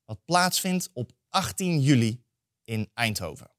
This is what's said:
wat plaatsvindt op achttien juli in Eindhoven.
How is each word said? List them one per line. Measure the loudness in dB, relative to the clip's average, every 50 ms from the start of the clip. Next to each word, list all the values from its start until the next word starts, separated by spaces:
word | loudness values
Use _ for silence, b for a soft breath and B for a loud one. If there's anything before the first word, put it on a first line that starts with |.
| _
wat | -16 -16 -14 _
plaatsvindt | 0 2 2 2 2 0 -2 -2 0 -2 -2 -4 -6 -8
op | -8 -8 -8 -10 _ _ _
achttien | -4 -2 -2 -2 -4 -2 -2 0 2 2
juli | 4 6 6 6 4 2 0 -4 _ _ _ _ _ _ _ _ _
in | -8 -6 -6 -6 -6 -4
Eindhoven. | -2 -2 -2 -2 -2 -6 -8 -10 -12 -18 -20 _